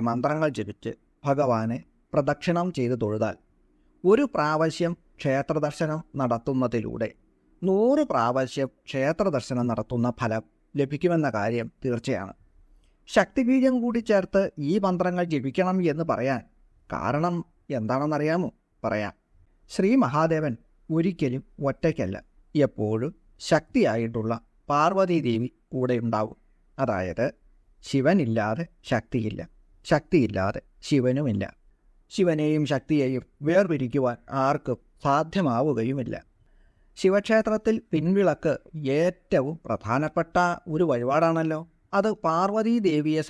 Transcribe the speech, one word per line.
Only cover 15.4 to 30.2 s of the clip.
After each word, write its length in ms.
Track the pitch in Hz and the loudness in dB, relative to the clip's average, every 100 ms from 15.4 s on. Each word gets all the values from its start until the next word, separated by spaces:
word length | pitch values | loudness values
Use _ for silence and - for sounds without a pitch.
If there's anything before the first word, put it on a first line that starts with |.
| 131 127 185 185 170 | -2 0 0 2 0
എന്ന് 120 | 147 165 | 0 -2
പറയാൻ 300 | 107 127 123 - _ _ _ - | 0 0 -2 -6 _ _ _ -10
കാരണം 440 | 65 87 143 170 175 - _ - 131 | -6 -2 0 0 -2 -8 _ -8 -4
എന്താണെന്നറിയാമോ? 720 | 110 131 147 151 151 170 147 - _ _ | -2 -2 0 -2 0 0 -2 -8 _ _
പറയാം. 320 | 113 104 101 - _ _ _ _ - | -4 -4 -4 -10 _ _ _ _ -12
ശ്രീ 200 | - 190 262 | 0 2 4
മഹാദേവൻ 480 | 143 147 160 160 151 113 _ _ - | 2 2 2 2 -2 -6 _ _ -4
ഒരിക്കലും 540 | 160 170 175 139 131 - - 143 | 0 0 0 -2 -4 -10 -6 -6
ഒറ്റയ്ക്കല്ല, 460 | 131 165 151 95 95 - _ _ | -2 -2 -2 -4 -6 -12 _ _
എപ്പോഴും 580 | 151 135 - 107 110 139 - _ - - | 0 0 0 -4 -2 -4 -8 _ -10 0
ശക്തിയായിട്ടുള്ള 840 | 151 - 262 165 113 117 113 110 113 _ _ - | 0 2 2 2 2 -2 -4 -4 -4 _ _ -2
പാർവതീദേവി 800 | 143 160 190 190 170 123 110 123 _ - | 2 4 4 2 2 0 -2 -2 _ -10
കൂടെ 220 | 131 127 123 | -4 0 0
ഉണ്ടാവും. 340 | 113 110 107 - _ _ _ - | 0 -2 -2 -6 _ _ _ -6
അതായത് 480 | 127 98 92 82 127 - _ _ _ _ | -2 -2 -4 -2 -4 -4 _ _ _ _
ശിവനില്ലാതെ 800 | - 139 131 196 123 110 107 117 170 _ - | -4 0 2 2 2 -2 -2 -4 -8 _ -4
ശക്തിയില്ല, 500 | 117 - 127 107 107 85 _ _ _ - | -4 -2 -4 -4 -6 -12 _ _ _ -2
ശക്തിയില്ലാതെ 760 | 151 - 170 | -2 2 2